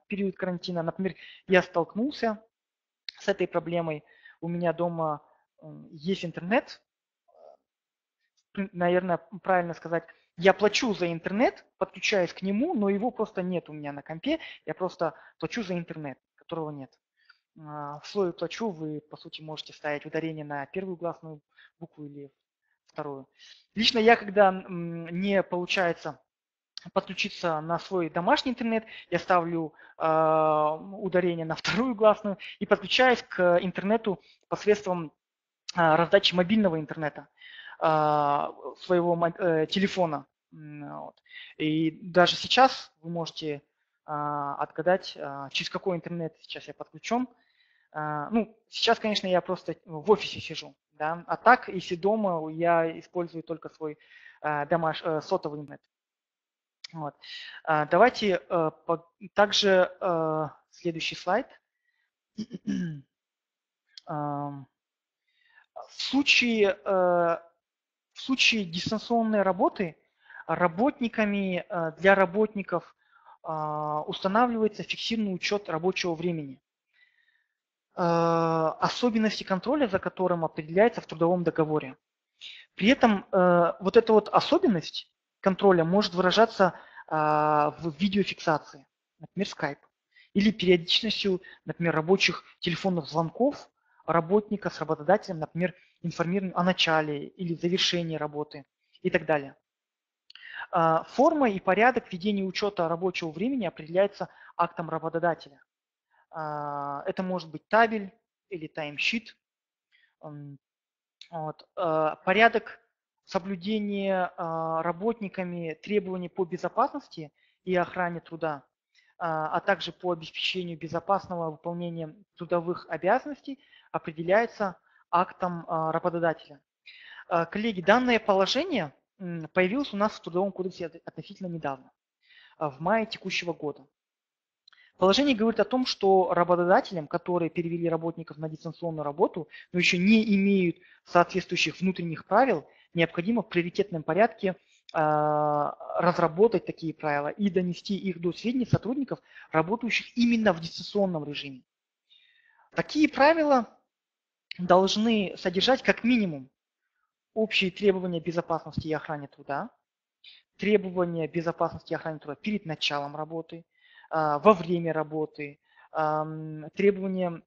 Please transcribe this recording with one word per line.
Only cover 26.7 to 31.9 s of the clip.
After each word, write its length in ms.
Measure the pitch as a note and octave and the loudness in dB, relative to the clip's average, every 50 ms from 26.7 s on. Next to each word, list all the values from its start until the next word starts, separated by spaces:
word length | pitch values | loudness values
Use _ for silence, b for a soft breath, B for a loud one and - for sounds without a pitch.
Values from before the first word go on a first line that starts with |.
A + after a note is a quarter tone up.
| _ - - F3 - | _ -20 -20 -6 -4
подключиться 680 | G3 - - F#3 - - G3 - - - E3+ D#3+ D3+ | -4 -4 -4 -4 -6 -6 -6 -6 -4 -2 -2 -2 -2
на 180 | D#3 E3 E3+ E3 | -2 -4 -4 -4
свой 300 | - - G3 F#3 E3+ D#3 | -4 -4 -2 -2 -2 -2
домашний 420 | - F3 E3+ A3 - - - C4+ | -2 -2 2 2 2 2 2 -2
интернет, 340 | A#3+ - B3 A#3 A3+ A3 A3 B B B B B | -4 -4 -2 -2 -2 -2 -4 B B B B B
я 100 | E3+ E3 | -4 -2
ставлю, 540 | - - F#3 F3 E3 E3+ E3+ E3 D#3+ D3+ B B B B B - | 2 2 2 4 4 2 -2 -2 -4 -4 B B B B B -4
а, 800 | D#3+ D#3+ D#3 D#3+ D#3+ D#3 D#3 D#3 D#3 D#3 D3+ D3+ D3+ D3+ D#3 | 0 2 2 4 4 4 4 4 4 4 4 2 2 0 -2
ударение 720 | D#3+ F#3 G3 G3 G3+ G3+ F#3 F#3 F3+ F3+ F3 F3 E3 D#3+ | -4 -8 -12 -10 -8 -6 0 0 2 2 2 0 -2 -4
на 100 | D#3+ D#3 | -6 -6
вторую 400 | - - - - G3+ B3+ C4 | -4 -4 -2 0 0 0 0